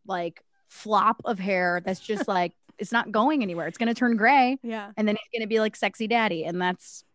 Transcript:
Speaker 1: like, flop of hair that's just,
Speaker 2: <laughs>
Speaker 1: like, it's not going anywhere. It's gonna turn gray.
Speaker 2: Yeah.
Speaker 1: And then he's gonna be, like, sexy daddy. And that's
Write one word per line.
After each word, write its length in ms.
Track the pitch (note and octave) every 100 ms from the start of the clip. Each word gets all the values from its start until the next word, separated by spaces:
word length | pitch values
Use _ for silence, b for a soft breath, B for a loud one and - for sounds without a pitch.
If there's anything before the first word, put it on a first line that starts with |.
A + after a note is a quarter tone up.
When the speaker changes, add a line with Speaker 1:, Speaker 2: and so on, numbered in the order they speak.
| -
Speaker 1:
like, 380 | F3+ E3+ E3 _ _ _
flop 520 | - G#3+ G#3 G#3 -
of 160 | - G#3
hair 420 | F#3+ F#3+ F3+ F3
that's 140 | F3 F#3+
just, 300 | - G#3+ C4
Speaker 2:
<laughs> 0 |
Speaker 1:
like, 240 | F#3+ F3 - _ -
it's 140 | G#3
not 180 | A#3 -
going 320 | G#3+ B3 D#4
anywhere. 240 | G#3 E3+ D#3+
It's 120 | -
gonna 160 | A3+
turn 220 | A#3 B3 A#3
gray. 420 | A3+ C#4 B3+ C4+
Speaker 2:
Yeah. 300 | A#3 A3 G#3 G#3+
Speaker 1:
And 120 | G#3+
then 80 | G#3+
he's 240 | - A#3
gonna 80 | A3
be, 100 | A3
like, 160 | A3
sexy 320 | - G3+ - A3
daddy. 380 | A#3 G#3+ E3+
And 180 | D3+ F3
that's 400 | F3+ F3+ - - -